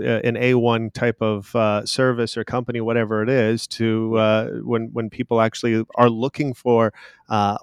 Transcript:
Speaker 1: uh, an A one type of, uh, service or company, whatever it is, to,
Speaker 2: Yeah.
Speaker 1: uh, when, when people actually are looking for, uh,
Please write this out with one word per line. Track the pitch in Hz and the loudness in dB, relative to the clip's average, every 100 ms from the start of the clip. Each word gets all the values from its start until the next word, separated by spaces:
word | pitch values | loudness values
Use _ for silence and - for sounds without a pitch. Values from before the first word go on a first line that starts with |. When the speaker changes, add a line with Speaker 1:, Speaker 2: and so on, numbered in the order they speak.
Speaker 1:
uh, | 120 113 | -2 0
an | 123 113 | 0 0
A | 123 | 2
one | 127 117 113 113 | 4 4 2 -2
type | - 120 - | -2 -2 0
of, | 110 104 98 120 | -2 -2 -4 0
uh, | 107 104 | 0 0
service | 107 - 131 120 117 117 | -2 0 0 0 -4 -6
or | |
company, | 110 123 123 120 | -6 -6 -4 -6
whatever | 113 117 107 110 | -2 -2 0 -2
it | 110 | 0
is, | 135 110 113 - | 2 2 0 -4
to, | - 113 110 113 | -2 0 0 0
Speaker 2:
Yeah. | 113 | 2
Speaker 1:
uh, | 110 110 117 113 | 2 2 0 -8
when, | 110 117 113 | -4 -4 -4
when | 117 110 | -6 -8
people | - 123 117 | -6 -2 0
actually | 113 - 120 110 113 - | 0 0 -2 -2 -2 4
are | 120 | 4
looking | 113 131 - 147 | 4 -4 -4 -6
for, | 117 127 117 113 - - - - | -4 2 2 2 -2 -16 -20 -4
uh, | 110 101 107 | 0 0 -2